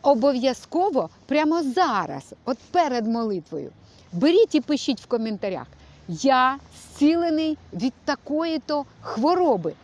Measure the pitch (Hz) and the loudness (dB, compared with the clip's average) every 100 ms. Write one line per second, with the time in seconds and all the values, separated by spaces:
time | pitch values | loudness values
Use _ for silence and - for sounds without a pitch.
0 | 277 262 277 254 262 247 - 330 392 269 | 4 4 2 2 -2 -2 -6 -2 0 0
1 | 165 _ - 294 302 330 285 247 339 208 | -4 _ -2 0 2 0 0 0 0 0
2 | 151 139 - - - 262 - 359 311 247 | -4 -10 -14 -12 -8 -8 -2 0 0 -2
3 | 220 233 226 190 151 156 135 - - - | -2 -2 -4 -6 -8 -12 -12 -16 -20 -20
4 | - 175 277 359 466 302 247 294 - 247 | -12 0 4 4 4 2 0 -4 -2 -6
5 | - 240 220 208 202 170 123 - - - | -4 -4 -2 -4 -6 -6 -10 -18 -20 -20
6 | - 165 269 254 254 277 - - - - | -12 -2 2 4 2 0 -14 -20 -20 0
7 | 294 339 339 311 311 302 - 175 247 - | 2 2 0 0 -2 -4 -8 -6 -6 -4
8 | - 277 - 302 330 320 - 294 277 - | -6 -6 -4 -4 -2 -4 -2 -4 -4 -16
9 | - 220 285 370 349 208 160 - | -10 -2 2 4 2 2 -2 -8